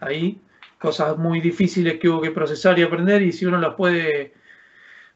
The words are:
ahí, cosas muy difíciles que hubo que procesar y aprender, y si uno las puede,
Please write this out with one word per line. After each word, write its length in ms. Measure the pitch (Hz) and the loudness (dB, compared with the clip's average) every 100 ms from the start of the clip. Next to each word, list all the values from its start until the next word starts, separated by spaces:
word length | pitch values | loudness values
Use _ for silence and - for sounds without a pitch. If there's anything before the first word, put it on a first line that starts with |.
ahí, 380 | 135 147 170 214 _ _ - _ | -8 -4 -4 -6 _ _ -20 _
cosas 380 | 160 147 151 156 | -4 -2 -2 -2
muy 240 | 165 165 | -2 0
difíciles 580 | 170 170 185 185 170 160 | 0 2 0 2 0 0
que 120 | 175 | 0
hubo 100 | 160 | 0
que 100 | 160 | -2
procesar 480 | 160 151 151 190 175 | -2 -4 0 2 4
y 40 | |
aprender, 400 | 165 170 180 208 | 2 0 2 2
y 100 | 190 | 2
si 140 | 170 180 | 0 -2
uno 120 | 175 | 0
las 140 | 160 | -2
puede, 600 | - 180 175 160 147 139 - _ - _ _ - - - | 0 0 2 0 -2 -6 -14 _ -20 _ _ -20 -20 -20